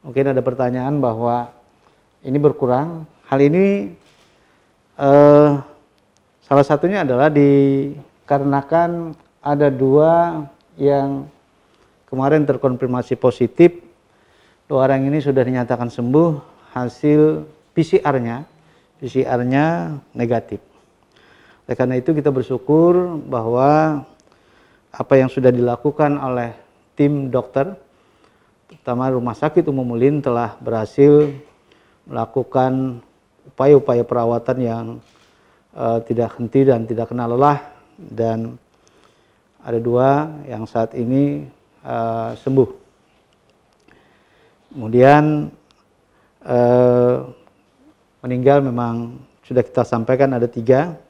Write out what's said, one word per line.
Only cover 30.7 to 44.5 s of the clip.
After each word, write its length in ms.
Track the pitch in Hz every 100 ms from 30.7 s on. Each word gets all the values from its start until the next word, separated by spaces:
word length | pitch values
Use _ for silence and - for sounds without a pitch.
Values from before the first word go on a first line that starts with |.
| 113 110 - 143 147 147 135 - _ _ _ _ _ -
melakukan 960 | 123 113 - 120 131 131 131 131 120 _ _ _ _ - -
upaya-upaya 480 | 139 143 135 120 117
perawatan 520 | 123 117 117 123 127
yang, 240 | 120 113 113 120 _ _ _ _ _ _ _
eh, 240 | - 117 117 113
tidak 320 | 110 113 -
henti 240 | 117 135
dan 240 | 135 120 113
tidak 240 | 113 113
kenal 240 | 123 117
lelah, 240 | 120 143 139 - - _ _
dan 640 | - 110 113 113 113 123 _ _ _ _ _ _ _ _ _ _
ada 160 | - 117
dua 480 | 117 120 135 139 156 151 139
yang 160 | 113 110
saat 320 | 117 113 127
ini, 480 | 117 131 143 143 135 _ _ _ 135
eh, 440 | 120 113 113 113
sembuh. 320 | 113 - 135 120 - _ _ _ _ _ _ _ _ _ _ _ _ _ _ _ _ _